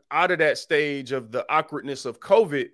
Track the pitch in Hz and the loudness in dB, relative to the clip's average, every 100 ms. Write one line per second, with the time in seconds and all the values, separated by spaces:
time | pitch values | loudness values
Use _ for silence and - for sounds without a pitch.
0 | - 151 175 170 156 123 - 151 147 139 | -4 0 2 2 2 0 0 0 0 -4
1 | 127 135 113 120 - 156 156 143 143 135 | -4 -6 -4 -6 0 0 0 -6 -8 -8
2 | 123 117 - 208 202 143 120 | -8 -10 2 4 4 0 -4